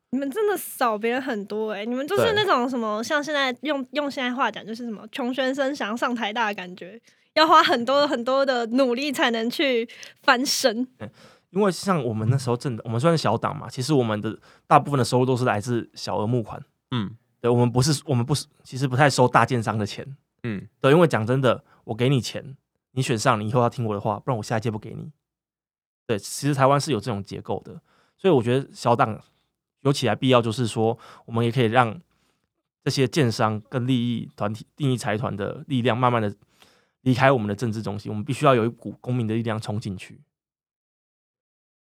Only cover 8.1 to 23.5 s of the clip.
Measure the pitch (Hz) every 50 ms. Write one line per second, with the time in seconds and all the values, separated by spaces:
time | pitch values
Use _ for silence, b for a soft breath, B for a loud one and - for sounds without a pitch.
8.1 | 294 240 233 254 262 269 277 269 254 240 240 220 233 262 277 247 240 247 285 302
9.1 | 262 302 311 247 226 226 226 247 - - 320 269 247 226 233 B B B B B
10.1 | B B - 294 262 240 269 285 - - - 240 208 233 254 - _ - 107 -
11.1 | b b b b b b b b - 185 214 196 170 - - 196 185 156 123 123
12.1 | 107 110 110 113 123 135 - 120 120 120 - 147 117 107 - 120 113 120 131 170
13.1 | 170 147 - 110 107 113 - 107 98 101 - - - 135 123 131 156 131 120 110
14.1 | 107 107 104 110 95 - b b b b b - - 143 123 143 143 135 117 -
15.1 | 131 123 127 127 131 117 127 120 101 104 101 123 120 117 - - - - - -
16.1 | 95 98 104 110 123 123 107 - - - - _ _ _ _ - 127 123 101 92
17.1 | 110 - _ _ _ _ - 120 123 120 123 120 113 123 127 156 143 139 - -
18.1 | 135 120 117 135 147 - - _ _ _ _ - 135 127 143 135 127 123 151 139
19.1 | 131 - 127 123 - 127 113 - 127 120 104 117 107 113 104 - - - - 135
20.1 | 139 - _ _ _ _ - 120 104 92 - - _ _ - 135 143 175 175 151
21.1 | 127 107 110 107 127 135 131 120 107 - - b b b b - 113 110 120 135
22.1 | 143 127 104 - - - - 131 135 - _ _ _ _ _ _ - 127 131 -
23.1 | 127 107 - 139 117 104 107 107